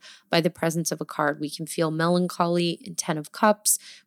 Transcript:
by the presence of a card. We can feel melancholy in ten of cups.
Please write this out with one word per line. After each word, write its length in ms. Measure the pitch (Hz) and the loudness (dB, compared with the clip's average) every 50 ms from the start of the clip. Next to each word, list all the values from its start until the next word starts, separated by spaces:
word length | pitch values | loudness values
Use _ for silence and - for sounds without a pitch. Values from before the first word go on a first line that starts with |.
| - - - - _ _ | -10 -18 -20 -20 _ _
by 120 | - 170 | 2 2
the 100 | 160 180 | 2 2
presence 420 | 175 - 165 165 160 170 160 - - | 0 0 -2 0 0 0 -2 -2 -4
of 80 | - | -4
a 60 | - | -6
card. 340 | - - - 151 147 147 151 | -6 -4 0 0 0 0 -2
We 80 | 151 143 | -4 -6
can 180 | - - 165 | -6 -8 -8
feel 240 | - - - 165 156 | -6 -2 -2 -2 0
melancholy 880 | 156 156 165 170 180 180 180 175 - - 180 170 175 175 175 170 170 - - | 0 0 2 2 4 4 2 0 0 0 0 2 2 2 0 0 -2 -4 -8
in 120 | 196 165 | -10 -10
ten 220 | - - - 160 | -6 -4 -4 -4
of 160 | 156 147 - - | -4 -6 -8 -2
cups. 460 | - - 214 208 - - - - - - - - - - | 2 4 4 4 4 2 0 -2 -2 -4 -10 -20 -20 -8